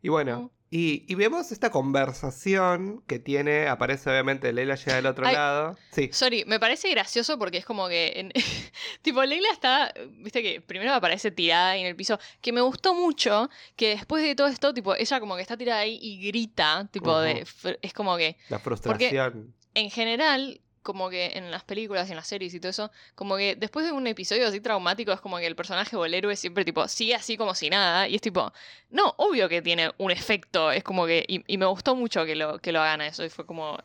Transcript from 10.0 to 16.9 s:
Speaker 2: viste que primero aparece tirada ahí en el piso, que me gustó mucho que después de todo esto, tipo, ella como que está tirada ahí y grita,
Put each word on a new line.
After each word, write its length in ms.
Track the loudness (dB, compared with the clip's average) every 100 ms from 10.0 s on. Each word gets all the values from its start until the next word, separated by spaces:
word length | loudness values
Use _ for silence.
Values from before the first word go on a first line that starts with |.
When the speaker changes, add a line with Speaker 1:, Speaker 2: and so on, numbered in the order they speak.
| -16 -14
Speaker 2:
viste 240 | -6 -4
que 180 | -2 -4
primero 320 | -8 -6 0
aparece 380 | 2 2 0 -2
tirada 380 | 0 4 6 6
ahí 100 | 2
en 60 | -2
el 100 | -4
piso, 240 | -2 -2 -4 -8
que 120 | -2
me 80 | 2
gustó 340 | 2 2 2
mucho 540 | 4 2 2 2 2 2 -6 -20
que 140 | -2 0
después 340 | 0 -2 0
de 140 | 0 4
todo 100 | 2
esto, 260 | 4 0
tipo, 220 | 0 0
ella 240 | 0 2 -2
como 160 | -2
que 80 | -6
está 140 | -6 -4
tirada 240 | -2 0
ahí 180 | 0 -4
y 240 | -10 -8 -4
grita, 580 | -2 -4 0 2 2 -2